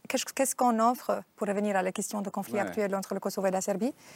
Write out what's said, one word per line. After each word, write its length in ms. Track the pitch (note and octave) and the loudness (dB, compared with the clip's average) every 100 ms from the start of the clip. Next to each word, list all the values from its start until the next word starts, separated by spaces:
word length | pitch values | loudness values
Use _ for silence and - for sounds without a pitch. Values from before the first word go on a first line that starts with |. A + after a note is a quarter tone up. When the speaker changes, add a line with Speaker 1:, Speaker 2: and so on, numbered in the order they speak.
| - | -4
Speaker 1:
qu'est-ce, 160 | B3+ - | -4 -2
qu'est-ce 300 | - C4 - | 0 0 4
qu'on 220 | B3 A3 | 4 6
offre 420 | A3+ B3 - G3+ - - | 4 2 -2 -4 -4 -4
pour 120 | G3+ | -2
revenir 280 | G3+ G#3 G3 | 0 2 2
à 60 | |
la 100 | F#3 | 0
question 300 | F#3+ G3 G#3 | -2 -4 -4
de 80 | G3+ | -4
conflit 260 | G3+ G3 A3 | -6 -4 -2
Speaker 2:
Ouais. 40 | |
Speaker 1:
actuel 320 | G3 A3 G3+ G3 | -2 -2 0 -2
entre 180 | - | -4
le 60 | G3 | -4
Kosovo 280 | G3 G3+ F#3+ | -4 0 0
et 40 | |
la 100 | F#3 | 2
Serbie. 320 | G3+ G3+ A#3+ - - | 0 0 -2 -4 -14